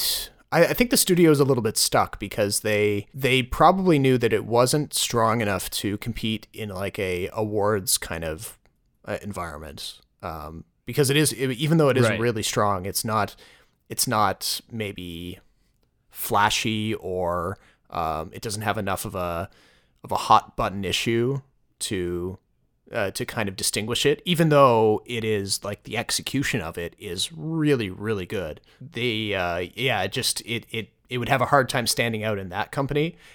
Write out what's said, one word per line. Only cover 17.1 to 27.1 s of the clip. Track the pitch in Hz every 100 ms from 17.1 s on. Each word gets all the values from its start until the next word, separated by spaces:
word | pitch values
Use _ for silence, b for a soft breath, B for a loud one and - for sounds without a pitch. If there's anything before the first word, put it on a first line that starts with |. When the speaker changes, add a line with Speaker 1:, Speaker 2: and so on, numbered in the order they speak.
| 90 87 87 87 98 b b _
Speaker 1:
um, | - 80 78 90
it | 113
doesn't | 117 101
have | 110 107
enough | 98 92
of | 107
a, | 98 87 85 95 b b b b b
of | -
a | 95
hot | - 110 - -
button | 110 98
issue | 92 - 117 117 120 135 - _ _ -
to, | - 95 87 87 92 92 _ _ _ _ -
uh, | 117 98
to | -
kind | 123 120 101
of | 98
distinguish | - - 110 110
it, | 139 151
even | - 165 160
though | 147 135 113 110 107 -
it | 117
is, | 110 104 98 -
like, | - 104
the | - 107
execution | - - - 131 135 120
of | 82 87
it | 85 -
is | 101